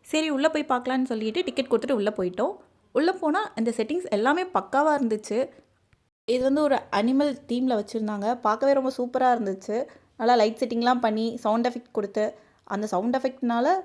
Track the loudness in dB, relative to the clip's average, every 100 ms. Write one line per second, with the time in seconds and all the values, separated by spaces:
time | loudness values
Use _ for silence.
0 | -2 -2 0 2 2 0 0 -2 0 -2
1 | -2 -2 -2 -2 -2 -4 0 -2 0 0
2 | 0 -2 -4 -2 -4 -4 -18 _ _ 0
3 | 0 0 0 0 -4 -4 -2 -2 -2 -4
4 | -2 0 2 2 0 -4 0 2 2 2
5 | 0 -2 -2 -4 -4 -10 _ _ _ _
6 | _ _ -2 0 2 2 2 2 0 0
7 | 2 2 2 -2 -4 -2 0 0 -2 -4
8 | -4 -2 -2 0 0 2 4 4 2 -4
9 | -4 2 2 2 0 -6 -4 -4 -6 -12
10 | _ -2 2 4 4 0 -2 0 2 2
11 | 2 0 -2 -2 0 0 0 -4 -8 -6
12 | -4 -2 -2 -4 _ _ -8 -6 -2 -2
13 | 0 -2 -2 -2 -2 0 2 0